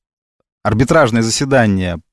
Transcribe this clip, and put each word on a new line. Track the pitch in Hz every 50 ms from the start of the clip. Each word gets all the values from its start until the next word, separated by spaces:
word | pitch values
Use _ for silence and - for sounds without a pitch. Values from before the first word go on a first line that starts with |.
| _ _ _ _ _ _ _ _ _ _ _ _ -
арбитражное | - 113 110 135 - 160 160 143 110 113 117
заседание | 113 117 117 - 143 135 135 127 113 104 98 95 92 90 85 82 _ _